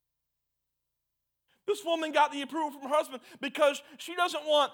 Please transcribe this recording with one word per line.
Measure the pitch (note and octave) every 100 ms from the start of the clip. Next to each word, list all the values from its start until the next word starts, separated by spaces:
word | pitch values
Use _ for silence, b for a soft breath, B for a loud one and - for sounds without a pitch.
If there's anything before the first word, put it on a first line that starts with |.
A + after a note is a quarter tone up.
| _ _ _ _ _ _ _ _ _ _ _ _ _ _ _ _ -
This | G#3
woman | D#4+ E4 D#4
got | D4 D4
the | C#4+
approval | C#4 D#4 D4+ C#4+
from | C4+
her | D4+
husband | D#4 B3+ B E4+
because | C4+ - C#4+ C#4+ B D4
she | - F4
doesn't | F4 D4+
want | D4+ D4 C#4